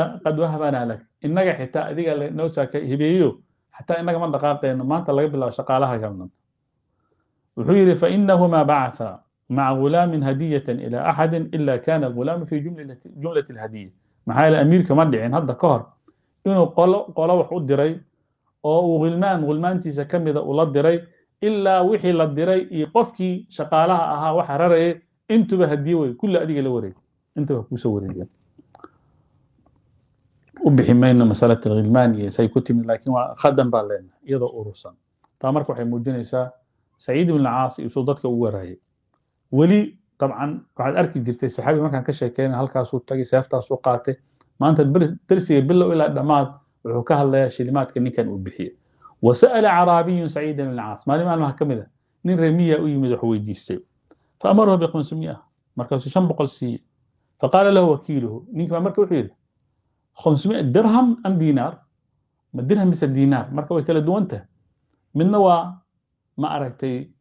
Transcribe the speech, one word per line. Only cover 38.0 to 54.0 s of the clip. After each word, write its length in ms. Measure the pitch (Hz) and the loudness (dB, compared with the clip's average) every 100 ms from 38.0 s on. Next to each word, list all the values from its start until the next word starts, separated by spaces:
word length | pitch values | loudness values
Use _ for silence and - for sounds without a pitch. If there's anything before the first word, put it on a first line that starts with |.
| 127 | -4
dadka 220 | 143 127 | -4 -4
ugu 140 | 120 113 | -2 -2
waraayay. 320 | 101 90 92 _ _ _ _ _ _ _ | -4 -10 -16 _ _ _ _ _ _ _
Weli, 460 | 131 170 208 208 - _ - | 2 4 4 0 -8 _ -6
dabcan, 300 | 135 113 147 165 - - | -6 -4 -8 -8 -12 -6
waxaad 180 | 131 - | -2 0
arki 220 | 165 147 | -2 -2
jirtay 280 | 120 120 131 | -6 -4 -6
saxaabi 320 | - 139 156 | -4 -2 0
markaan 240 | 151 135 | 0 -2
ka 80 | 127 | -4
sheekeynay, 440 | 139 123 123 135 123 | -4 -4 -2 -2 -2
halkaasuu 440 | 131 131 120 123 | -4 -4 -4 -6
tagay, 240 | - 131 | -6 -6
seeftaasuu 520 | 123 131 131 131 - 131 | 0 0 0 -4 -4 -2
qaatay. 320 | 143 143 - 131 _ _ _ - | 0 -2 -2 -8 _ _ _ 0
Maanta 240 | 170 160 | 4 4
bir-, 340 | 139 175 160 175 - | 4 4 2 -2 0
darsiga 320 | 185 180 143 | 0 4 2
bilow 320 | 135 180 180 | 4 4 4
ilaa 160 | 165 156 | 2 0
dhammaad 400 | 139 139 143 135 - _ _ | 0 2 2 0 -6 _ _
wuxuu 180 | 117 120 | -2 0
ka 120 | 120 147 | 2 2
hadlayaa 340 | 139 135 131 | 2 2 0
shilimaadka 500 | - 123 139 131 127 | -2 -2 -2 -2 -2
ninkan 280 | 123 123 110 | -2 -2 -4
uu 100 | 98 | -6
bixiyey. 340 | 92 - 87 - _ _ _ _ | -10 -10 -12 -12 _ _ _ _
وسأل 420 | 113 123 254 233 | 2 6 6 6
أعرابي 640 | 214 175 175 170 170 180 160 | 4 4 4 4 2 -2 -4
سعيد 280 | 151 151 143 | -6 -6 -4
بن 140 | 135 120 | -6 -6
العاص. 320 | 107 101 - | -8 -8 -2
Maalin 160 | 151 | 0
maalmaha 280 | 175 165 143 139 | 0 0 -2 -2
ka 80 | |
mid 140 | 147 117 | -4 -4
ah, 80 | - _ _ _ | -8 _ _ _
nin 120 | 180 180 | -2 2
reer 140 | 160 | 2
miyaa 260 | 165 170 151 | 2 2 2
u 60 | 151 | 0
yimid 220 | 139 131 | -2 -2
wax 120 | 117 | -2
weydiistay. 560 | 117 107 107 98 - 90 - _ | -2 -2 -4 -10 -10 -10 -12 _